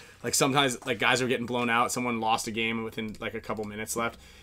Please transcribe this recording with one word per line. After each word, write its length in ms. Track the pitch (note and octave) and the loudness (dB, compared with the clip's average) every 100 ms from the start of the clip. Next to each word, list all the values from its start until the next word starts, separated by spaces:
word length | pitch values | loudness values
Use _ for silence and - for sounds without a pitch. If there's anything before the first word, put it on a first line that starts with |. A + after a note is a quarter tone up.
| - - | -10 -10
like, 100 | A#2+ | -2
sometimes, 500 | - C#3+ C#3 C#3 A#2+ C3+ | 2 4 4 2 0 -4
like, 140 | G#2+ | 2
guys 220 | A#2+ B2+ | 4 4
are 60 | B2+ | 4
getting 180 | A#2+ A#2 | 0 0
blown 240 | A#2+ A#2+ | 0 2
out. 220 | A#2 A#2 | 4 2
Someone 280 | B2+ B2 A2+ | 0 -2 0
lost 280 | A2 A#2+ A#2 | 0 0 -2
a 40 | |
game 320 | A2 A2+ A2+ | -2 -2 -2
within, 320 | A2 A#2 A2 - | -4 -6 -8 -6
like, 140 | A2+ | -8
a 80 | A2+ | -8
couple 220 | - G#2+ | -6 -6
minutes 320 | G#2 G#2 A2 A#2 | -6 -6 -6 -2
left. 240 | A#2 - - - | -4 -4 -18 -20